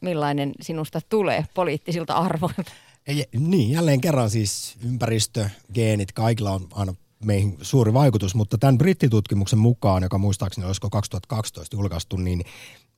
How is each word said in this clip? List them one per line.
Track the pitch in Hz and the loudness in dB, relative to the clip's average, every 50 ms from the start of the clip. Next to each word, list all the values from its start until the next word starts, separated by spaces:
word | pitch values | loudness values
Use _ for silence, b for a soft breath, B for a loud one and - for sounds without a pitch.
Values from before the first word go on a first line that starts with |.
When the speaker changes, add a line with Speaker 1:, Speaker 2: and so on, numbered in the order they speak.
Speaker 1:
millainen | - 180 170 151 147 143 143 143 139 139 - - | -6 -4 -2 -2 -2 0 0 -2 -2 -4 -6 -10
sinusta | 156 - 165 160 156 - - 165 - _ | -10 -8 -8 -8 -8 -6 -8 -10 -6 _
tulee | 220 220 196 156 117 - 156 - - | -2 0 0 0 0 0 -2 -4 -4
poliittisilta | 185 180 160 143 165 - - 165 170 165 - - | -2 -2 -2 -2 -4 -4 -6 -6 -4 -4 -2 -2
arvoilta. | 143 170 190 160 160 185 175 - - 180 B B B B B B B _ - | -2 0 -2 -2 -2 -2 -4 -4 -6 -10 B B B B B B B _ -6
Speaker 2:
Ei, | 143 147 - - - 113 | -4 -4 -4 -4 -4 -2
niin, | 151 165 196 180 113 107 | 0 2 2 2 4 2
jälleen | 143 165 170 160 139 127 | 2 2 2 2 2 2
kerran | 131 170 147 131 117 107 | 2 2 2 2 2 2
siis | 98 117 107 98 - - - - - 98 113 | 2 0 0 -2 -4 -6 -10 -12 -14 -10 -8
ympäristö, | 120 127 117 120 113 113 110 104 - - 117 104 98 - - _ - 98 | -6 -4 -2 0 0 0 0 0 -2 -2 -4 -4 -4 -6 -12 _ -6 -2
geenit, | 120 113 110 107 104 98 92 | 0 2 2 2 0 -2 -4
kaikilla | - - 113 117 117 110 107 98 | -4 0 0 0 0 0 -2 -2
on | 95 95 90 87 | -2 -4 -6 -8
aina | - 101 98 92 90 - _ _ _ _ 107 | -6 -4 -4 -4 -6 -10 _ _ _ _ -2
meihin | 107 104 98 101 101 90 - | 0 2 2 2 0 -2 -6
suuri | 101 - - 135 117 107 | -6 2 2 4 4 4
vaikutus, | 107 131 151 135 110 104 95 92 92 | 4 6 4 6 4 2 0 0 0
mutta | 113 104 - - 107 | 0 0 0 0 2
tämän | - 139 131 117 | 4 4 6 6
brittitutkimuksen | 143 190 180 - - 127 113 107 98 - - 98 98 - - 107 | 4 2 4 4 2 4 4 2 2 2 0 0 0 2 2 4
mukaan, | 110 120 120 - - 104 95 92 | 4 4 2 2 2 2 2 2
joka | 92 92 104 95 | 0 0 0 0
muistaakseni | 98 101 95 - 104 92 - - 92 | 0 0 0 0 -4 -6 -6 -6 -4
olisiko | 90 95 - - 98 | -4 -4 -4 -4 -4
kaksituhatta | - 107 101 - - 95 - - | -2 -2 -4 -4 -8 -10 -8 -6
kaksitoista | - 110 107 - - - 80 - - | -6 -6 -6 -6 -10 -14 -14 -10 -6
julkaistu, | 104 101 92 85 82 - - 95 | -4 -4 -4 -4 -6 -6 -6 -4
niin | 92 92 90 90 87 87 B B B B B B B B B _ | -4 -2 -2 -2 -2 -4 B B B B B B B B B _